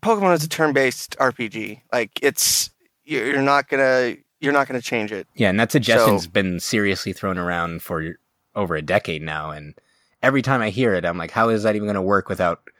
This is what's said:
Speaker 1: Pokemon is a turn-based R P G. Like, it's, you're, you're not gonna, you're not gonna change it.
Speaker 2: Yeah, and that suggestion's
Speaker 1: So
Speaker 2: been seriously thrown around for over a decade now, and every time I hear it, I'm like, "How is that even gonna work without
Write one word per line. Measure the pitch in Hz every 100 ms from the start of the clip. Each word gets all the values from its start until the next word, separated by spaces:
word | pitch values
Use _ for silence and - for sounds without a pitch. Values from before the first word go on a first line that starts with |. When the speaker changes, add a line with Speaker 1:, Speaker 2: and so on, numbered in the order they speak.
Speaker 1:
Pokemon | 214 214 190 170
is |
a | 156
turn-based | - 156 139 131 120 - -
R | 135
P | - 113
G. | 110 104 107 -
Like, | 123 110 -
it's, | 143 - - - - _ _ _ -
you're, | 151 117
you're | 139
not | 139 143 135
gonna, | 139 135 127 123 - _ -
you're | 143
not | 143 135
gonna | 131
change | - 120 107
it. | 104 - -
Speaker 2:
Yeah, | 107
and | 98
that | 117
suggestion's | 147 110 117 110 101
Speaker 1:
So | 85
Speaker 2:
been | 98 95 87
seriously | - 113 101 95 -
thrown | 92 101 90
around | 87 87 85 82
for | - 85 80 82 _ _ _ -
over | 95 80
a |
decade | 78 98 - 80
now, | 78 78 78
and | 76 76 - _ _ _ _
every | 127 135
time | 127 131
I | 107
hear | 101 123
it, | 92 85
I'm | 87
like, | 82
"How | 117 113
is | 113
that | 107 107
even | 104
gonna | 101
work | 95 101 -
without | 90 90 85 - _